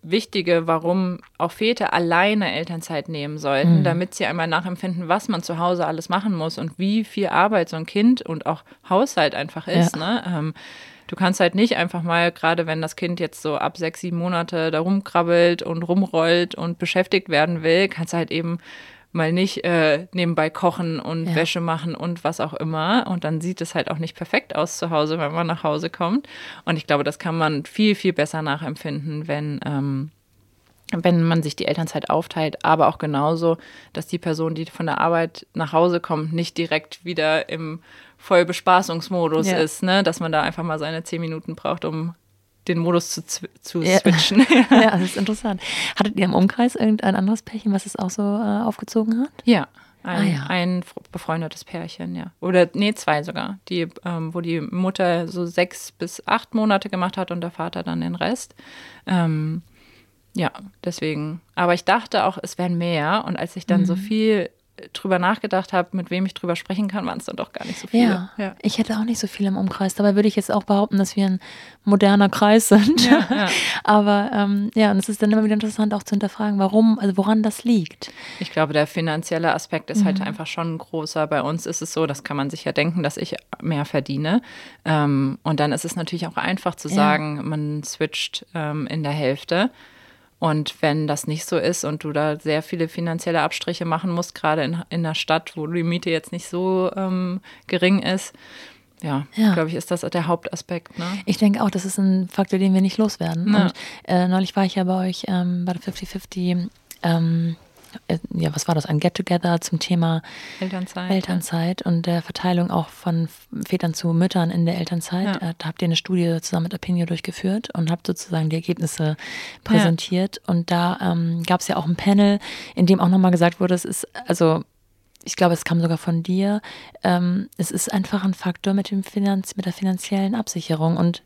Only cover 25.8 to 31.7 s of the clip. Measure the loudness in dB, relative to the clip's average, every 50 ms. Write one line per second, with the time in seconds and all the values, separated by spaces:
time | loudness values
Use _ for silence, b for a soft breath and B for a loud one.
25.8 | -4 -6 -4 -2 -2 0 0 -2 -2 B B B B B B B B -2 -2 -2
26.8 | 0 0 2 2 2 0 -4 -4 -6 -4 -2 0 0 0 0 -2 -4 -8 -2 2
27.8 | 4 4 4 2 0 -2 0 0 -2 -2 -2 -4 -4 -4 -4 -4 -4 -8 -10 -8
28.8 | -8 -8 -8 -6 -6 -6 -6 -8 -4 -4 -4 -4 -4 -4 -6 -6 -6 -4 -2 -2
29.8 | -2 -2 -2 -4 -4 -6 _ _ _ _ _ _ _ _ _ _ _ _ _ _
30.8 | _ -6 -6 0 2 4 4 6 4 4 4 2 0 -2 -4 -4 -2 -2